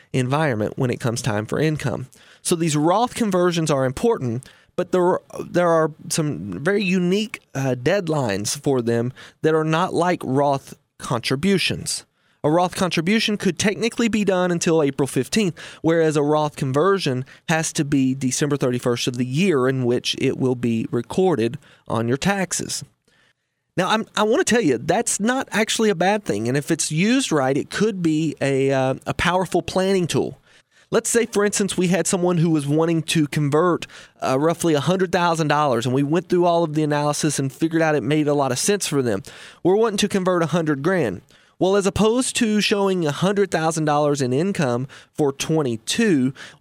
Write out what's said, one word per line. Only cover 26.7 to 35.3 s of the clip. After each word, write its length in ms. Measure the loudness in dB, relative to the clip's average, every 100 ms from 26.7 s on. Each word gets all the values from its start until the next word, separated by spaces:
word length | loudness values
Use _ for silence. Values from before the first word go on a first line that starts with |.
| -4 -2
used 400 | 0 2 0 0
right, 260 | 0 2 0
it 140 | -4
could 320 | -2 -2 0
be 320 | 0 0 0 -2
a, 320 | 0 2 2
uh, 220 | 2 0 -2 -6
a 80 | -4
powerful 480 | 0 0 0 -2
planning 420 | -2 -2 0 0 0
tool. 320 | -2 -2 -6 _ _ _ _ _
Let's 180 | -2 0
say, 160 | 0 0
for 180 | 0
instance, 320 | 0 0 -2 0
we 120 | 0
had 180 | 0 0
someone 320 | 0 2 2
who 140 | 2
was 160 | 0 0
wanting 340 | 0 2 0
to 240 | 0 0 0
convert, 640 | 0 0 2 2 0 -4 -18 -20 _
uh, 160 | -2 0
roughly 360 | 0 0 2 2
a 60 |
hundred 300 | 2 0 0
thousand 360 | 0 0